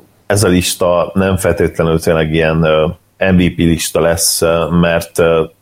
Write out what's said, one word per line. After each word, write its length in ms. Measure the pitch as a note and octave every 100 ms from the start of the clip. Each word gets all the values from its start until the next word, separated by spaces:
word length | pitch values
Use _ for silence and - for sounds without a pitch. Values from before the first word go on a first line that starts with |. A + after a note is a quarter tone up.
| - _ -
ez 180 | G2+
a 40 | G2
lista 640 | F2+ - - F2+ F2 D#2+
nem 220 | G2 F#2+ F#2
feltétlenül 640 | F2+ E2 E2+ - E2 E2
tényleg 340 | F2+ D#2+ D#2
ilyen, 280 | D#2+ D#2+ D#2+
ö, 240 | D#2+ D#2 D#2 E2+ _ _ F#2+
M 40 | F2+
V 180 | F2
P 40 | E2
lista 420 | E2+ D#2+ - E2
lesz, 420 | E2 E2+ - -
ö, 260 | E2 E2+ D#2
mert, 500 | E2+ E2+ E2 - -
ö, 240 | E2 E2 D#2 -